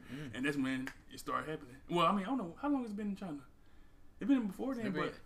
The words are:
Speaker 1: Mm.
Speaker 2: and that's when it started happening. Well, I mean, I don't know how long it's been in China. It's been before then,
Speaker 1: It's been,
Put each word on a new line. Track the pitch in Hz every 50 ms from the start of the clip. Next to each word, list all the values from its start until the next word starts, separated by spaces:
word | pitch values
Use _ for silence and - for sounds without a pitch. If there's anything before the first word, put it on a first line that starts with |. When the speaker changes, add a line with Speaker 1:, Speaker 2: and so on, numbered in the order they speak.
| - - 120
Speaker 1:
Mm. | 139 151 135 104
Speaker 2:
and | 127 127
that's | 147 147
when | 143 135 131 131 127 131 135 - - - - -
it | -
started | - - 131 - 143 147
happening. | 156 156 - - 123 - - -
Well, | 160 175 170
I | 160 196
mean, | 202 190
I | 220
don't | 269 262
know | 208 170 170 -
how | - 294
long | 285 269 247
it's | 226 208
been | 202 214 208
in | 196
China. | 190 202 170 147 143 135 - - - - - - - - - - - - - - -
It's | - 208
been | 277 262 226
before | 202 180 - 214 262 269
then, | 240 226
Speaker 1:
It's | 202 185
been, | - - - - - -